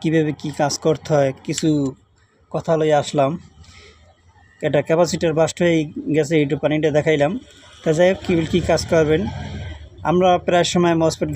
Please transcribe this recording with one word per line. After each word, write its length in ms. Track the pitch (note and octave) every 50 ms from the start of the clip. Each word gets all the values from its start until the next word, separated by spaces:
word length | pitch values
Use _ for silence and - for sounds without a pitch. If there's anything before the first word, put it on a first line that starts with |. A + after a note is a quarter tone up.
| -
কীভাবে 300 | D#3+ D#3 D#3+ D#3 D#3 C#3+ -
কী 100 | - D#3 C#3+ -
কাজ 140 | D#3 C#3+ - -
করতে 320 | - D#3+ D#3 D3 - - D#3
হয়, 160 | D3 C#3 C3+ C3 - -
কিছু 220 | - D#3 - - D#3+ D3+ D3 C#3 C3+ C3+ _ _ _ _ _ _ _ _ _ _ _ -
কথা 200 | D#3+ - - E3
লইয়া 220 | D#3 D#3 D#3 D3+ C#3+
আসলাম। 320 | C#3 - - D3+ C3+ C3+ D#3+ - - - - - - - - - - - - _ - _ _ _ _ _ _ _ _ _ _ - -
এটা 140 | D3+ C#3 D3 C#3 -
ক্যাপাসিটর 440 | E3 D#3+ F3 D#3 - E3 F3 E3+ D3+
বাস্ট 240 | D3+ D#3+ D3 - - F3
হয়ে 140 | F3 E3+ D#3+ D#3 D3+ - - - - D3+
গেছে, 180 | D3+ D3+ C#3 E3 D#3 D3
একটু 140 | C#3 D3+ C3+ -
পানিটা 260 | D3 D3+ D#3 D3+ D#3
দেখাইলাম। 420 | C#3+ D3+ C#3+ D#3+ D#3 D3+ C#3+ D3 G3 C4 - - - - - - - - -
তা 80 | E3 D#3
যাই 160 | D#3 F3+ F#3
হোক, 80 | F#3+ F#3+ -
কী, 80 | - F#3 E3 D#3+ - -
কী 80 | F3 D#3 -
কাজ 120 | E3+ D#3 - - F#3
করবেন, 300 | E3 D#3+ D3 D#3 E3+ G3+ A3+ - - - - - - - - - - - - - - -
আমরা 280 | D3+ D#3+ F3+ F#3 F#3 F3+ F3 -
প্রায় 200 | - F3 F3 E3+ D#3 -
সময় 240 | F3+ F3 E3+ E3+ E3 D#3+
মসফেট 280 | D#3+ D#3 - F3 D3+ D3